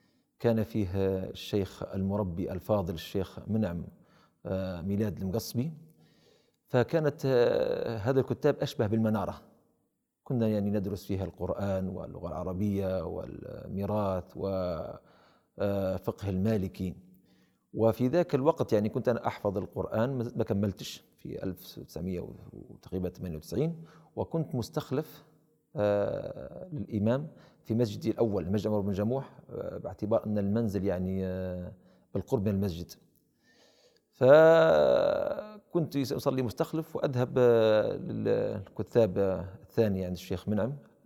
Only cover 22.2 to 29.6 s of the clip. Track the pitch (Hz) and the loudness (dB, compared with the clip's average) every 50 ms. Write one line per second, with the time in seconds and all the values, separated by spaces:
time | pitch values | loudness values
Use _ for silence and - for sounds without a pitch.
22.2 | - - - - - - - - - - - - - - - 92 90 87 - - | -6 -10 -12 -16 -18 -18 -16 -18 -18 -18 -20 -20 -14 -8 -6 -4 -4 -4 -6 -8
23.2 | 95 90 80 78 - - - 110 147 165 170 160 - - - - - _ - 110 | -8 -8 -8 -10 -10 -6 -2 -2 0 -2 -2 -6 -12 -18 -20 -20 -20 _ -8 -8
24.2 | 113 - - 165 156 - - 127 110 - - 151 143 - 127 135 156 - - - | -6 -4 -4 -4 -4 -2 -4 -6 -4 -4 -6 -6 -6 -4 -4 -4 -4 -6 -10 -20
25.2 | - _ _ _ _ _ _ _ _ _ - - 104 104 101 101 101 - - - | -20 _ _ _ _ _ _ _ _ _ -4 -2 0 2 2 2 0 -2 -2 -4
26.2 | - - - - - - - - 185 185 170 143 98 - - 107 101 110 120 135 | -6 -8 -10 -12 -12 -14 -14 -14 -14 -10 -10 -10 -8 -4 -2 0 2 2 2 0
27.2 | 151 160 - - - - _ _ _ - 113 117 123 107 101 104 - 113 110 - | -2 -6 -12 -18 -20 -20 _ _ _ -2 0 0 0 0 -2 -4 -4 -2 0 2
28.2 | - 113 98 98 82 87 101 107 87 110 107 107 98 101 98 90 104 110 123 135 | 2 2 0 0 -2 0 0 0 0 0 0 0 -2 -2 -2 0 0 0 -2 -2
29.2 | 135 - - - - - - - | -6 -8 -14 -20 -18 -14 -10 -10